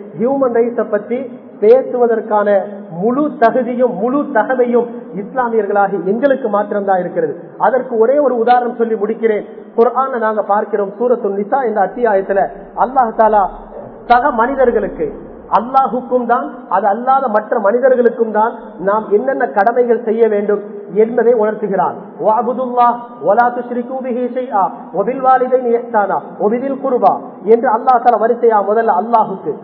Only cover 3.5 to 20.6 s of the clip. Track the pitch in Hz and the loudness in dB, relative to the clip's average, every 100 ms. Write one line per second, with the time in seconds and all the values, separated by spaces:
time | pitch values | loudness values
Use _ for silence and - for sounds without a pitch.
3.5 | 254 233 240 247 175 233 285 285 220 214 | 2 -2 0 0 0 -2 -2 0 0 0
4.5 | - 240 233 233 - - 180 202 262 240 | 0 2 2 -2 -8 -12 -12 -8 -4 -2
5.5 | 226 196 202 196 196 180 226 277 262 214 | -2 0 0 0 0 -2 0 2 0 0
6.5 | 202 202 208 196 185 180 175 156 135 - | -2 -2 -4 0 0 0 -4 -4 -6 -14
7.5 | - 185 254 254 226 226 285 269 247 226 | -2 0 2 -2 2 2 4 2 2 2
8.5 | 247 240 226 226 220 202 214 220 208 - | 2 2 -2 -2 0 -2 0 0 0 -4
9.5 | - - - 240 247 262 247 220 214 196 | -14 -8 0 2 2 -2 -2 -2 -2 0
10.5 | 202 220 - 196 196 240 240 202 196 202 | 0 0 -2 -4 -2 0 0 0 -4 -2
11.5 | 285 240 214 190 190 233 196 196 196 175 | 0 0 0 0 0 2 2 2 0 0
12.5 | - - - 240 269 233 220 220 214 185 | -4 -14 -2 0 2 0 2 4 4 2
13.5 | - - - - - - 240 277 233 240 | -4 -16 -16 -16 -18 2 4 4 0 0
14.5 | 269 247 226 185 165 147 - - - - | 2 2 2 -2 -4 -6 -8 -16 -20 -2
15.5 | 185 233 269 262 247 247 254 233 247 294 | 0 2 0 2 -2 -2 -2 0 0 -2
16.5 | - - 185 208 233 247 269 262 214 - | -10 -2 0 0 0 2 0 2 -2 0
17.5 | 233 294 247 254 247 233 233 220 208 226 | 0 2 2 4 4 2 2 -2 0 0
18.5 | 233 - - 190 214 208 208 262 269 247 | -2 -14 -6 -2 -2 0 0 0 -2 -2
19.5 | 208 202 247 240 220 226 226 226 202 208 | 2 2 2 2 0 0 2 2 2 0
20.5 | 202 | -2